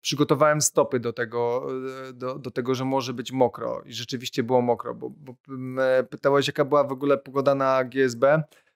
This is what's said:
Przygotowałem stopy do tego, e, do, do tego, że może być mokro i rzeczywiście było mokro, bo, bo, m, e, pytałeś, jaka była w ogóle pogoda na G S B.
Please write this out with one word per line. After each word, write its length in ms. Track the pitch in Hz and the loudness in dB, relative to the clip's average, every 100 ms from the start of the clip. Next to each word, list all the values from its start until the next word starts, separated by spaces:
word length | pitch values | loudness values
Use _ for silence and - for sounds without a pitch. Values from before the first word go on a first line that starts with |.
Przygotowałem 600 | - 139 147 143 151 151 | -6 0 2 4 4 4
stopy 380 | - - 143 131 | 2 2 2 0
do 140 | 117 | -4
tego, 540 | 117 117 120 120 123 139 131 131 131 131 | -6 -6 -2 -2 -2 -4 -8 -8 -12 -12
e, 40 | |
do, 260 | 123 127 139 | -8 -8 -8
do 120 | 135 | -8
tego, 240 | 135 123 127 | -4 -2 0
że 100 | 131 | 0
może 280 | 135 123 | 0 -2
być 180 | 120 117 | -6 -4
mokro 500 | 131 120 - 120 120 143 | 2 2 0 -8 -8 -10
i 80 | |
rzeczywiście 500 | 113 117 123 123 - | -14 -10 -8 -6 -4
było 180 | 117 127 | 2 2
mokro, 340 | 123 117 120 117 | 2 0 -2 -10
bo, 140 | 127 | -12
bo, 260 | - 143 120 - | -14 -20 -20 -14
m, 300 | 131 127 131 | -12 -8 -2
e, 240 | 131 131 | 2 2
pytałeś, 440 | 123 120 143 139 143 | 0 -2 2 2 2
jaka 180 | 147 135 | 0 2
była 180 | 147 | 2
w 80 | 135 | 2
ogóle 260 | 131 143 139 | 0 0 0
pogoda 380 | 139 135 139 139 | 0 0 2 2
na 280 | 135 131 | 2 2
G 220 | 127 131 131 | 0 0 0
S 100 | 117 | 4
B. 280 | 135 160 151 _ _ | 4 4 0 _ _